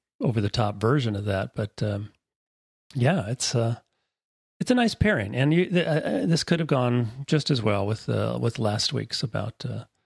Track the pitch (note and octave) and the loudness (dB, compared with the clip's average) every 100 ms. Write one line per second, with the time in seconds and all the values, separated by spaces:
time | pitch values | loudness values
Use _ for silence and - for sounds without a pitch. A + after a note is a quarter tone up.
0 | _ _ B3+ A2+ G2+ - G#2+ G#2 A2 D3 | _ _ -2 0 0 0 0 2 2 2
1 | A#2 G2+ G#2 F#2+ A2 - G#2+ - G#2+ G2+ | 2 -2 -2 -2 -2 -6 -8 -4 -4 -4
2 | G#2 _ _ _ _ _ _ _ _ C3+ | -8 _ _ _ _ _ _ _ _ 0
3 | B2 F3+ G2+ B2+ - A#2+ A2+ A#2 _ _ | 2 2 -2 -4 -2 0 0 -2 _ _
4 | _ _ _ _ _ _ - B3+ A#3 - | _ _ _ _ _ _ 0 2 2 2
5 | G#3+ F#3 G2+ B2 C#3 E3 F3+ F3 E3 D#3 | 2 2 0 2 4 4 4 2 2 0
6 | - C#4+ C4 D#3+ - E3+ D#3 C#3 B2 B2 | 0 -2 2 0 2 0 2 2 2 2
7 | A#2 B2 C#3 D#3 - C3+ A2 G2+ G2 A2 | 0 -6 0 0 2 0 2 0 0 -4
8 | - A2 G#2+ A#2 A#2+ - A2 G#2+ - B2+ | -2 -2 0 0 -2 0 -2 0 -2 -2
9 | A2 - - A2 G#2 - B2 G#2+ - _ | -6 -6 -6 -4 -6 -8 -8 -8 -10 _